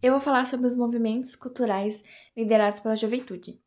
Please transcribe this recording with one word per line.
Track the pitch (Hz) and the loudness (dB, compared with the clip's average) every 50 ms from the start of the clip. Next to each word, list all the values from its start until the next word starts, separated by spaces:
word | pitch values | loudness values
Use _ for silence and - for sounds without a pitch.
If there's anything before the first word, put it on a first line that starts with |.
Eu | - 254 262 | 4 4 4
vou | 277 | 4
falar | 269 294 277 262 262 | 2 2 2 2 2
sobre | 262 - 247 247 | 0 -2 0 0
os | 247 240 | 0 0
movimentos | 247 240 240 233 240 233 220 220 240 254 254 - | 0 0 0 0 0 0 0 0 -2 -4 -6 -8
culturais | - - 254 247 - 254 226 202 190 202 208 214 214 - - - - - _ _ | -10 -12 -14 -6 -4 -2 0 0 0 -2 -2 -4 -6 -14 -20 -20 -20 -20 _ _
liderados | - 226 208 226 220 214 202 208 208 | -6 0 4 4 4 4 4 0 -2
pela | - 220 220 | -4 -4 -2
juventude. | 214 226 214 233 254 254 - 190 175 - - - - _ | 0 0 -2 -2 -4 -6 -8 -14 -14 -14 -18 -20 -20 _